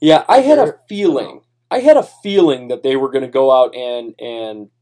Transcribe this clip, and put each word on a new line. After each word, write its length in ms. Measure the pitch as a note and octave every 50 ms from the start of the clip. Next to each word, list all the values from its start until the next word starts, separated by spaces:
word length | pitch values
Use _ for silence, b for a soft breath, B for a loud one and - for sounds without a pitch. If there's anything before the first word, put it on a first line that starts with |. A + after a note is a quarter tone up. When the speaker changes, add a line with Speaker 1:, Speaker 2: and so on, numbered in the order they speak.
Speaker 1:
Yeah, 220 | D3 D#3 D#3+ D3+ - -
I 120 | A3 C4+
had 200 | C4 C#4 D4+ D4
a 40 | A#3
Speaker 2:
They're, 140 | D3+ - - _ _
Speaker 1:
feeling. 380 | G#3+ G3+ G3+ F3 C#3+ C3 G#2 -
Speaker 2:
you 60 | -
know. 80 | - _ _ _ _ _ _
Speaker 1:
I 80 | - C4
had 180 | B3+ D4+ D4+ C#4
a 60 | -
feeling 640 | - - - - G3+ G3 G3 F3 D#3 C3+ B2 B2 A#2+
that 160 | B2 - -
they 120 | C3+ C3+
were 140 | C3+ C3+ C3
gonna 180 | C3 C3+ C3 A#2+
go 240 | B2 C3+ C3+ C3+
out 240 | C3 B2+ B2+ - -
and, 380 | B2 B2 B2 A#2+ A#2+ A#2 A2+ - -
and 500 | B2 A#2+ A#2 A#2 A2+ A2 G#2+ G#2+ G#2 G2+ _ _